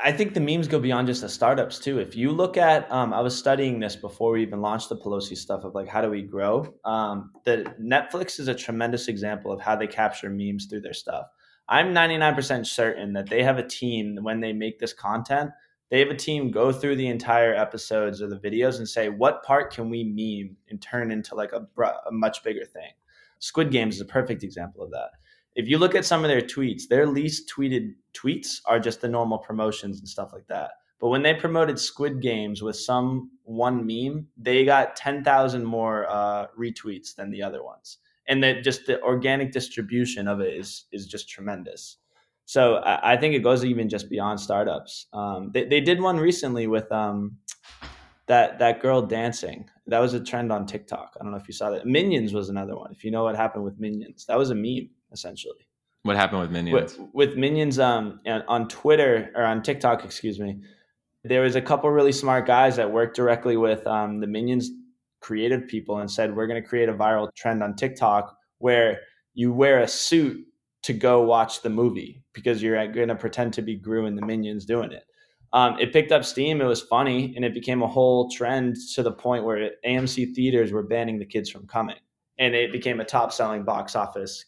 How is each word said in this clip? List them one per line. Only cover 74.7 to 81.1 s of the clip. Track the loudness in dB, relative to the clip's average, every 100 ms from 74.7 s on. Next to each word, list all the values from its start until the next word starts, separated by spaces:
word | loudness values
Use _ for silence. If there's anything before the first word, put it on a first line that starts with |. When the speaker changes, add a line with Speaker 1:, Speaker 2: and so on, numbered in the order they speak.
| -2 -2
Speaker 1:
it." | -8 -20 _ _ _ _
Um, | 4 4 4
it | 4
picked | 4 6
up | 2
steam. | 2 -2 0 2
It | 2
was | 0
funny, | 2 2 2 0 -2
and | -2
it | -2
became | -2 -2 0
a | 2
whole | 4 6 6 2
trend | -2 -2 0 -2 -4 -6
to | -2
the | -2
point | -2 -2 -2
where | 0 -2
A | -4 -4
M | -2 0 0
C | -2 -4
theaters | 0 2 4 2
were | 0
banning | -2 -2 -2